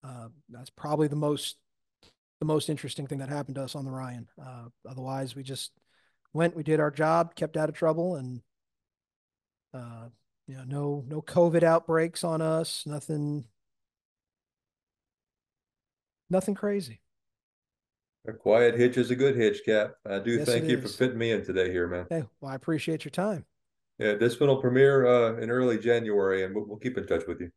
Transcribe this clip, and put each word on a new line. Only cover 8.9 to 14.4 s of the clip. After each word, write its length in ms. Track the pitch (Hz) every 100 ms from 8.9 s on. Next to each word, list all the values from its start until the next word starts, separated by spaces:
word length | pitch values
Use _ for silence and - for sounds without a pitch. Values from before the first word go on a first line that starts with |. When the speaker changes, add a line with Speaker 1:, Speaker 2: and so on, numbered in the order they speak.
| _ _ _ _ _ _ _ _
Speaker 1:
uh, 340 | 131 120 117 117 _ _ _ -
you 100 | 131
know, 80 |
no, 400 | 127 143 143 143 127
no 140 | 151
covid 420 | - 185 170 165
outbreaks 600 | 165 165 165 160 165 -
on 160 | 175 160
us, 440 | 160 160 165 - -
nothing, 580 | 147 - 156 147 147 120 _ _ _ _ _ _ _ _ _